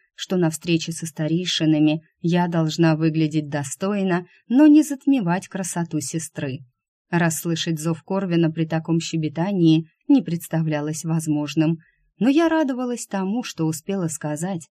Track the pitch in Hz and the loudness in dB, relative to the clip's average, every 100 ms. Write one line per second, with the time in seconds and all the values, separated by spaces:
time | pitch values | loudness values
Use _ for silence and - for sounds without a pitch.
0 | _ - - 185 165 160 170 165 165 165 | _ -16 -4 0 0 0 -2 -2 -2 -8
1 | 160 - 156 165 180 - 156 151 151 156 | -8 -4 -2 -2 -2 0 2 4 4 0
2 | - _ 170 175 175 170 160 151 165 156 | -6 _ 0 0 2 0 0 2 2 4
3 | 160 156 156 156 147 147 139 - 190 208 | 0 0 0 -2 -4 -6 -6 -6 -4 -2
4 | 190 180 175 _ - 247 302 294 302 277 | 0 -2 -4 _ 0 6 8 8 4 0
5 | - 277 170 185 - 190 185 175 170 202 | 0 2 2 -2 -4 -8 -6 -6 -4 -4
6 | - 160 156 - 143 127 - _ _ _ | -6 -6 -8 -8 -8 -8 -14 _ _ _
7 | _ 170 170 160 170 165 175 156 165 160 | _ 0 0 -2 -4 -4 -2 -4 -4 -4
8 | - 196 190 170 160 160 160 160 156 165 | -4 -4 0 2 2 0 -2 -4 0 -2
9 | 160 165 156 156 185 196 165 156 160 _ | -2 -4 -4 -4 -2 2 4 4 2 _
10 | - 277 165 170 - 160 160 151 147 156 | 2 2 2 -6 -4 -2 -2 -2 -4 -6
11 | 165 160 156 147 147 156 156 165 _ _ | -4 -2 0 -2 -2 0 0 0 _ _
12 | _ - 226 285 330 320 285 247 247 240 | _ -2 2 4 2 2 0 -2 -4 -6
13 | - 196 190 233 233 - 160 156 - 196 | -6 -4 -2 -4 -6 -4 -2 -2 -4 -4
14 | 160 - 151 151 180 180 - | -4 -6 -8 -6 -6 -6 -10